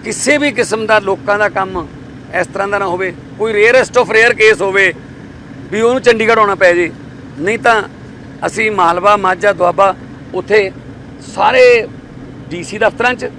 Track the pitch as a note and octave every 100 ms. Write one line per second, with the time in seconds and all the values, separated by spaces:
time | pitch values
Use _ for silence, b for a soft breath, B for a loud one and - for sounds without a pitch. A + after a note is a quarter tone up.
0 | - - B3 D4 C#4+ A3 A3 A3 A3 G#3+
1 | G3 F#3+ G#3 G3+ G#3 G3 F#3+ F#3 D#3+ -
2 | - - - F3 F3+ G3 G3 G3+ G3 F3+
3 | F#3 E3+ - - A3 G#3 A3 B3+ A3+ B3
4 | G3+ A3 A#3 A#3 G#3+ G3+ G3 F#3+ F#3+ D#3+
5 | - - - - - - - G#3 A#3 B3+
6 | A#3+ A3+ A3 A3+ G#3 F#3+ F#3 F3 E3 C3+
7 | - - - C3+ E3+ A3+ B3 A3 G3 -
8 | - - - - E3 G3+ A3 G#3 E3+ F3
9 | G3 G#3 F#3+ F#3 G#3 F3 F3 E3+ G3 -
10 | - - - F#3 F3+ G#3 G3 F3+ - -
11 | - - - - G#3+ B3+ B3 A#3+ G#3 -
12 | - - - - - F3 E3+ G#3+ A3 -
13 | A#3 B3 A#3+